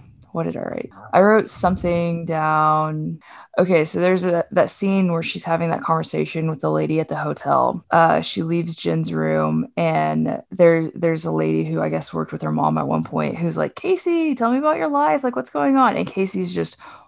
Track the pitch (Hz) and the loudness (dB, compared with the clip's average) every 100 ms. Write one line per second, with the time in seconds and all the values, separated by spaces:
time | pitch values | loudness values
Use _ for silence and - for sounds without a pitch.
0 | - - - 170 165 - 50 50 - - | -18 -20 -10 -6 -4 -6 -8 -8 -10 -12
1 | - - 202 214 - - 180 180 175 170 | 0 4 6 4 2 0 0 0 0 0
2 | 170 165 165 160 156 156 156 156 156 156 | -2 -4 -4 -2 0 2 2 2 0 -4
3 | 160 165 - - - - 180 170 156 175 | -6 -8 -14 -20 -6 0 4 4 2 2
4 | 180 185 180 170 - - 190 - 196 196 | 2 2 2 0 0 2 2 2 2 2
5 | 185 165 165 - 170 165 170 165 - 160 | 2 0 -2 -6 -2 -2 0 -2 0 0
6 | 160 156 156 165 160 156 156 156 156 156 | 0 -2 -2 -2 -4 -2 -2 0 0 0
7 | 156 151 147 147 143 139 123 170 - 170 | -2 -4 -4 -4 0 2 2 -2 0 4
8 | 165 165 170 196 165 170 170 160 170 160 | 4 4 0 -4 -2 -2 -2 -4 -2 -2
9 | 160 160 156 156 156 - - - 165 160 | -2 -2 -2 0 0 -2 -2 -2 0 0
10 | 156 156 160 - - 185 170 165 160 - | 0 0 -2 -4 -8 4 4 6 0 -2
11 | 170 160 165 160 156 160 156 160 156 160 | -2 0 -2 -2 0 0 -2 -2 -2 -2
12 | - 160 160 156 - 78 76 78 - 147 | -4 -6 -6 -6 -4 0 0 0 0 -2
13 | - 160 147 165 170 160 151 - - 359 | -2 -4 -4 -2 -4 -2 -4 -4 -2 0
14 | 349 339 320 247 233 254 302 320 320 285 | 0 0 0 0 0 2 0 0 0 0
15 | 302 294 262 254 254 294 285 269 247 - | 2 2 0 -4 -6 -2 2 4 4 2
16 | 185 - 190 185 180 180 165 - - - | -2 -2 -2 -2 -2 -2 -4 -6 -16 -20